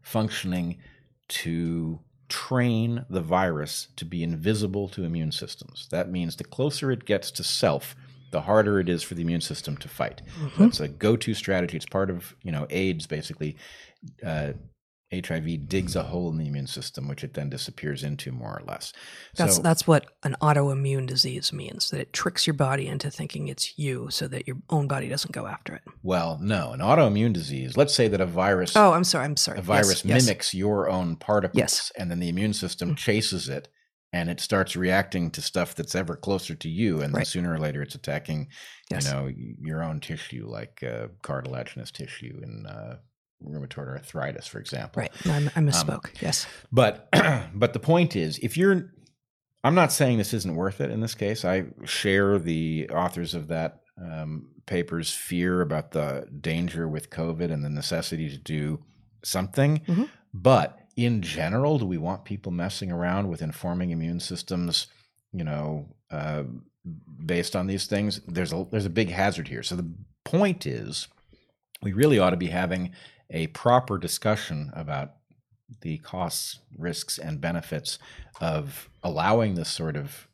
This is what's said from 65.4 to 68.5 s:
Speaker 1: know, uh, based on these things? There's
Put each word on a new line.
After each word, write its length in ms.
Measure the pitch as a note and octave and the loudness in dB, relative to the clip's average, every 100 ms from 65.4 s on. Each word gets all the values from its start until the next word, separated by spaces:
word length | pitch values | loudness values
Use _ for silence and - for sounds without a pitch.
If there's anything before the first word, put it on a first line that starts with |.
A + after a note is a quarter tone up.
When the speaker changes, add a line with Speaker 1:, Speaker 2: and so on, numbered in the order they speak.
Speaker 1:
know, 500 | D#2 D2 D2+ D#2 C#2+ - _ | -4 -4 -4 -6 -10 -20 _
uh, 320 | D#2 D2+ D2+ C2+ B1 - _ - D#2+ - C2+ | -8 -4 -4 -6 -10 -16 _ -14 -14 -16 -12
based 300 | D#2+ F2 E2+ | -2 0 0
on 140 | F#2+ F#2+ | -2 0
these 180 | F#2+ - | -2 0
things? 340 | G2+ G#2 F#2 - | 0 0 -2 -4
There's 260 | F2 F2+ | -2 -2